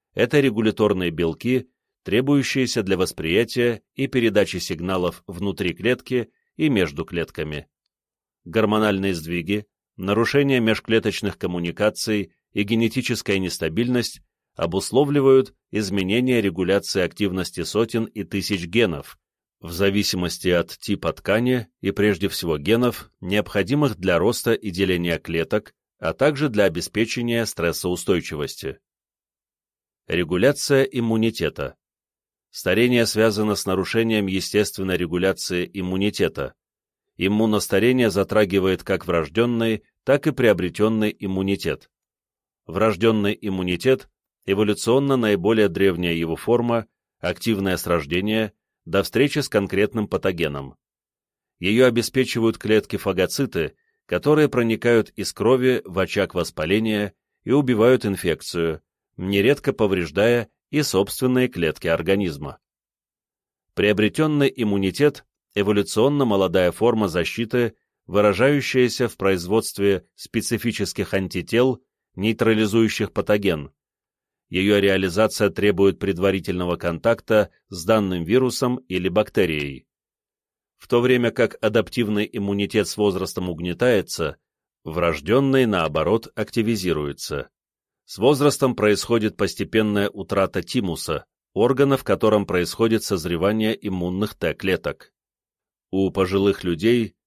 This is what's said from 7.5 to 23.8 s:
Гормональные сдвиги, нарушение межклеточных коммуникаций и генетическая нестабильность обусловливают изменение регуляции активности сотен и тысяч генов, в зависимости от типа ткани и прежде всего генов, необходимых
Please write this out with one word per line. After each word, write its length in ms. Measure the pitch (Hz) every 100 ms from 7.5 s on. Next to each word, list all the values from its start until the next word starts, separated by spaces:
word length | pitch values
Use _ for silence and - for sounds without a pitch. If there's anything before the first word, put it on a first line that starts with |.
| 73 - _ _ _ _ _ _ _
Гормональные 720 | - 110 110 107 107 98 98
сдвиги, 520 | 87 78 87 82 104 - _ _ -
нарушение 640 | 92 104 117 143 139 131
межклеточных 800 | 113 107 - 110 104 - 101 -
коммуникаций 920 | 90 87 85 82 104 - - 107 92 _ _
и 100 | 104
генетическая 760 | 104 113 113 127 120 113 - 98
нестабильность 840 | 92 - 82 80 120 123 113 - _ _ _
обусловливают 1000 | - 85 92 - 120 143 143 135 135 127 - _
изменение 680 | 104 98 98 95 113 127 120
регуляции 600 | 101 87 90 98 - 98
активности 600 | 85 - 101 92 87 -
сотен 400 | 82 104 113 113
и 180 | 113 107
тысяч 440 | 87 101 90 101 85
генов, 520 | 107 107 73 - - _ _ _ _
в 120 | 82
зависимости 760 | 85 98 101 98 95 87 - 92
от 280 | 87 85 -
типа 340 | - 98 85
ткани 540 | - - 107 123 127 113 _
и 100 | 98
прежде 380 | 95 104 92 95
всего 300 | - 85 78
генов, 520 | 71 117 123 - - _
необходимых 760 | 90 104 - 101 95 143